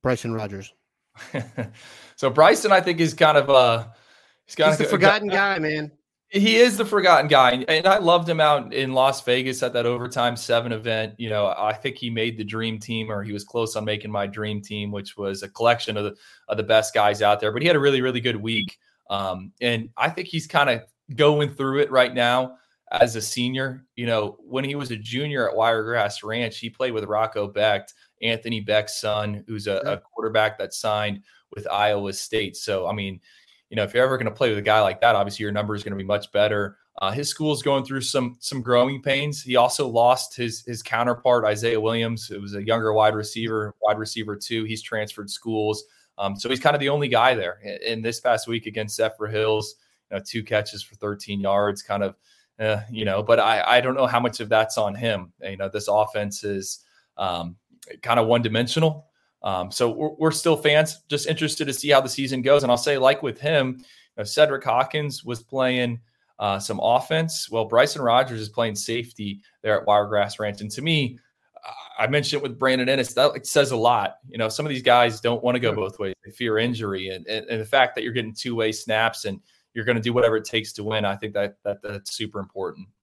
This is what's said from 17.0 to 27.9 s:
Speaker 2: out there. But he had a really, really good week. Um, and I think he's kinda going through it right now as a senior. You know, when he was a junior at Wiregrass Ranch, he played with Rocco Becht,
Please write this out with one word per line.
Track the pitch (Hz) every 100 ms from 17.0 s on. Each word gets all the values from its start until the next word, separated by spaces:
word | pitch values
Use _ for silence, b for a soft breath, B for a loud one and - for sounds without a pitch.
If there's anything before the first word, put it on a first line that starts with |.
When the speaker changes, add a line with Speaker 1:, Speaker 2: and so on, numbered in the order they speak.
| 104 104
Speaker 2:
out | 104 104
there. | 107
But | 110
he | 160
had | 156
a |
really, | 143 131
really | 127 123
good | 120 110
week. | 110 113 95 - _ _ _
Um, | 101 98 92 98 _
and | 120 117 113 -
I | 139
think | 170 175
he's | 160 -
kinda | - 143 120 - _ _ 120
going | 147 147 147
through | - 135 139
it | 135
right | 131 123
now | 123 120 123 127 b b b _
as | - 120 113
a |
senior. | 104 - 123 131 135 127 _ -
You | 120
know, | 113 104 -
when | - 123 135
he | 143
was | 127
a | 110
junior | 110 123 147 139 113
at | 107
Wiregrass | 113 113 110 120 104 -
Ranch, | 104 117 117 -
he | 117
played | _ 131
with | 110 104
Rocco | 104 110 107 101
Becht, | 101 107 101 -